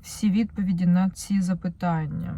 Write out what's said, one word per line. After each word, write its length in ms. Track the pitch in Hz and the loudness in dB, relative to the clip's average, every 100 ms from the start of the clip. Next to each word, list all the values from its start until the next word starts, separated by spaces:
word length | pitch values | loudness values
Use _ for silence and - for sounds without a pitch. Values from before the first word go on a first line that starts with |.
всі 300 | - - 214 | -14 -2 2
відповіді 540 | 196 226 - 190 175 180 | 2 0 -2 0 2 4
на 240 | 180 190 | 4 2
ці 320 | - - 202 | -2 -2 0
запитання. 920 | 180 180 180 170 180 165 151 160 175 | 2 -2 -4 -4 -2 -2 -2 -6 -6